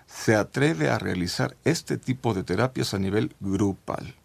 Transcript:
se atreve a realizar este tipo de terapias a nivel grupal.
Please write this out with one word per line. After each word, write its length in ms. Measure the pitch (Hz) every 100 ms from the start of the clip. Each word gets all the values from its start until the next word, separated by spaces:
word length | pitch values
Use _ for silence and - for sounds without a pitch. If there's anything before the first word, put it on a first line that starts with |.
| _
se 300 | - - 107
atreve 560 | 98 - 143 160 143
a 80 | 113
realizar 580 | 98 92 87 - 131 -
este 340 | - 165 - 135
tipo 380 | - 127 120 95
de 80 |
terapias 500 | - 92 127 131 123
a 60 | 98
nivel 360 | 95 104 104 -
grupal. 720 | 98 95 101 92 - - - -